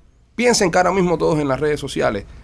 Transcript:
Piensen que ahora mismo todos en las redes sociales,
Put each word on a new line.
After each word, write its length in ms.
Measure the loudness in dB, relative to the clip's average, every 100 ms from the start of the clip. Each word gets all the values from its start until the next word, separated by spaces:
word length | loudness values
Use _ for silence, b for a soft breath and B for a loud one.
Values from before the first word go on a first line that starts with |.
| _ _ _ -2
Piensen 360 | 0 2 2
que 60 | 2
ahora 140 | 2
mismo 260 | 2 0 2
todos 220 | 0 0
en 80 | 0
las 120 | -2
redes 200 | -2 -2
sociales, 460 | -6 -2 -2 -2 -8 b